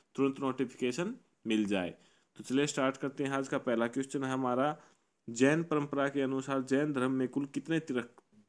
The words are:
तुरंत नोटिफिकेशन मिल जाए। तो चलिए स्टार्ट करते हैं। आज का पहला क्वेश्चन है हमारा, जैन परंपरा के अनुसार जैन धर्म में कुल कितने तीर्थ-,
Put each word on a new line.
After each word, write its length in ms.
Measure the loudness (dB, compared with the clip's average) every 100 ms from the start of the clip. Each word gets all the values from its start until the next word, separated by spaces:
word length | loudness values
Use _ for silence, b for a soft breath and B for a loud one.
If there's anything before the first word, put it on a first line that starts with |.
| B 0
तुरंत 240 | 0 2
नोटिफिकेशन 760 | -2 -2 -4 -2 -2 -2 -4 -6 _ _ 0
मिल 180 | 2 2
जाए। 300 | 0 -2 -6 b b b -16
तो 80 |
चलिए 240 | -2 0 0
स्टार्ट 300 | 2 0 0
करते 260 | -4 -4
हैं। 80 | -2
आज 160 | -2 -2
का 100 | -2
पहला 300 | 0 2 0
क्वेश्चन 360 | -2 -4 -4
है 80 | -2
हमारा, 460 | -2 0 2 0 -2 b b _ _ -8
जैन 340 | 4 4 4
परंपरा 460 | 2 0 0 0 0
के 120 | 0
अनुसार 400 | 0 -2 -2 -4
जैन 320 | 0 2 2
धर्म 180 | 0 0
में 160 | 2 0
कुल 180 | -2 -4
कितने 340 | -4 -2 -2
तीर्थ-, 420 | 0 -4 -4 -10 -20 _